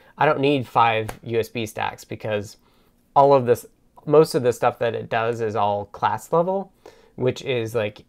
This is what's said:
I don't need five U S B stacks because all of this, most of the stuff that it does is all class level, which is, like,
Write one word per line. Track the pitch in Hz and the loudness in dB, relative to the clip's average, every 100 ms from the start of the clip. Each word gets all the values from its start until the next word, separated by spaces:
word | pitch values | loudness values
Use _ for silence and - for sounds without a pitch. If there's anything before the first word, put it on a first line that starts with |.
| _ - | _ 0
I | 139 | 0
don't | 151 | 2
need | 139 143 120 | 2 0 0
five | 131 117 110 110 - | 2 2 0 -4 -10
U | - 113 | -6 -4
S | 107 | -4
B | 123 107 | -6 -8
stacks | - 101 - - | -6 -8 -8 -14
because | 107 113 107 104 - _ _ _ _ _ - | -12 -6 -6 -6 -14 _ _ _ _ _ 4
all | 139 | 6
of | 139 120 | 6 4
this, | 117 - _ _ _ - | 0 -2 _ _ _ 2
most | 147 156 156 | 4 4 2
of | |
the | 123 | 0
stuff | 113 127 - | 0 -2 0
that | 120 113 | -4 -4
it | 113 | -4
does | 117 113 117 | -4 -2 -4
is | 113 107 | -4 -2
all | 104 101 101 | -2 -2 -6
class | - 110 107 - | -6 -4 -4 -2
level, | 165 170 190 190 _ - - _ - | -2 0 -4 -8 _ -20 -20 _ -4
which | 127 - | -4 -4
is, | 131 123 113 117 | -6 -6 -4 -4
like, | 107 - | -6 -8